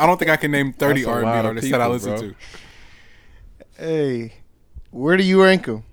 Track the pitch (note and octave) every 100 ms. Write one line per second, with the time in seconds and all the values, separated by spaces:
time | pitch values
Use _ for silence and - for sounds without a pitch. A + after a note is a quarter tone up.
0 | D#3+ F3+ E3 D#3 D3+ C#3+ C#3 - C#3+ C#3
1 | A2+ A#2+ A2+ A#2 A2+ A2+ C3 C3+ A#2+ A#2+
2 | G2+ G#2+ G#2+ - - - - - - -
3 | - - - - - - - - D#3+ D#3+
4 | C#3+ B2 A2+ - - _ _ - - B2
5 | C#3+ F#3+ F#3+ F#3+ F#3+ F#3+ - G#2+ -